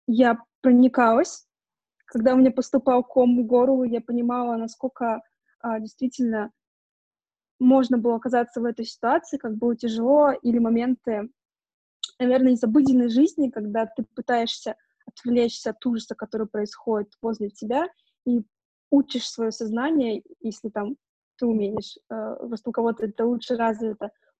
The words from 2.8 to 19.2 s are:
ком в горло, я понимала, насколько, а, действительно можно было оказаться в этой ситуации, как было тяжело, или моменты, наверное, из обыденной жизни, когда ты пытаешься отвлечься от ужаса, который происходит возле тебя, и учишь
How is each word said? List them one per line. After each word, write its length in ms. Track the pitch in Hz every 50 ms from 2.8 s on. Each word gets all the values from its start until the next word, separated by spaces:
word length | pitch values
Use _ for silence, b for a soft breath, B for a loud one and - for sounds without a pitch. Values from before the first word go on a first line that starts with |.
| - 269 247 254 247
ком 340 | - - 262 247 240 240
в 80 | 247 233
горло, 380 | 220 247 240 254 269 269 254 254
я 160 | 226 233 226
понимала, 560 | 233 - 240 240 240 240 247 247 240 240 233
насколько, 640 | 226 226 233 - - - 247 _ - 240 233 220 226 - _ _ _ _ _ _ _
а, 180 | - 233 220 220
действительно 720 | 220 220 _ - 262 247 - - 247 226 226 214 208 226 _ _ _ _ _ _ _ _ _ _ _ _ _ _ _ _ _ _ _ _ _ -
можно 360 | 254 247 269 269 254 240 254 233
было 160 | 214 240 233
оказаться 440 | 226 - 247 247 240 240 240 - 240
в 60 | 233
этой 200 | 233 233 - 226
ситуации, 520 | - - - 226 233 294 339 - - 294
как 180 | 277 - 226 214
было 200 | 220 240 240 233
тяжело, 560 | - 247 226 220 226 233 254 294 294 294 277
или 260 | 254 - - 240 233
моменты, 720 | 240 226 226 226 233 240 254 247 _ - 240 220 208 208 254 _ _ _ _ _ _ _ _ _ _ _ _ _ - - - _ -
наверное, 340 | 254 247 254 262 262 254 247
из 100 | 233 247
обыденной 460 | 220 220 302 269 269 254 247 240 233
жизни, 400 | 226 262 311 392 - 320 277 240
когда 380 | - 220 208 208 208 226 220
ты 160 | 220 - 247 220 _ _
пытаешься 600 | 254 - - 240 233 233 226 - - - 226 - _ _ _ _ _ _
отвлечься 640 | 247 _ - - 240 240 240 233 233 - - - 226
от 140 | 220 _ -
ужаса, 300 | 247 233 220 - - -
который 320 | - 220 - 226 220 214
происходит 680 | 214 - 208 208 202 - - - 233 220 208 202 _ _ _
возле 280 | 233 226 220 220 208 202
тебя, 380 | _ - 220 214 247 294 349 381 _ _ _ _ _ _ -
и 180 | 247 240 233 - _ _ _ _ _ _ _ _ -
учишь 380 | 285 285 - - - 240